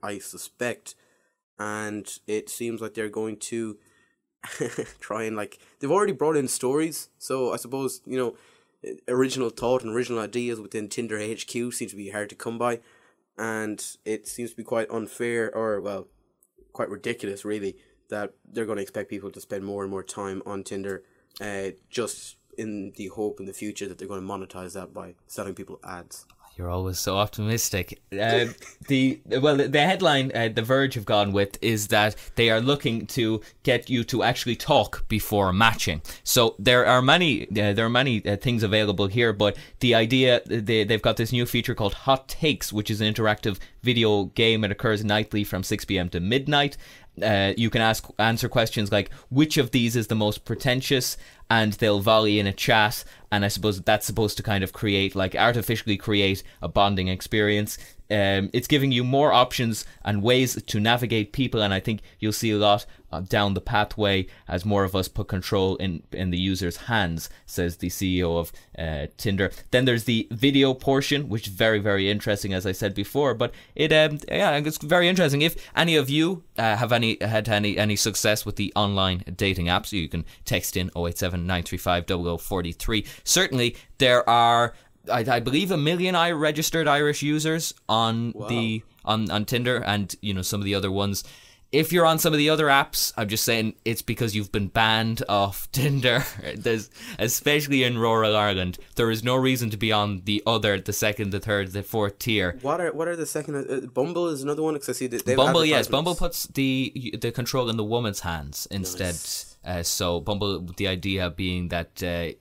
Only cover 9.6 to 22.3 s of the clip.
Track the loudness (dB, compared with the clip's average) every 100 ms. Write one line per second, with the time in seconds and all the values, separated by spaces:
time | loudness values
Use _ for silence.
9.6 | 0 0 0 -4 -2 -4 -4 -4 -4 -6
10.6 | -8 -8 -8 -6 -6 -6 -6 -8 -8 -6
11.6 | -6 -6 -10 -10 -8 -8 -8 -8 -8 -4
12.6 | -2 -4 _ _ _ _ _ -10 -6 -4
13.6 | -6 -8 -12 -12 -8 -8 -8 -12 -12 -12
14.6 | -6 -4 -4 -6 -8 -6 -4 -2 -4 -4
15.6 | -4 -4 -6 -10 -12 _ _ _ _ _
16.6 | _ -8 -8 -6 -6 -6 -6 -8 -6 -6
17.6 | -6 -8 _ _ -10 -8 -8 _ _ -8
18.6 | -6 -6 -6 -8 -8 -10 -12 -14 -10 -8
19.6 | -6 -6 -6 -8 -10 -10 -8 -8 -10 -10
20.6 | -10 -10 -8 -10 -12 _ _ -14 -10 -8
21.6 | -8 -10 _ -6 -6 -8 -16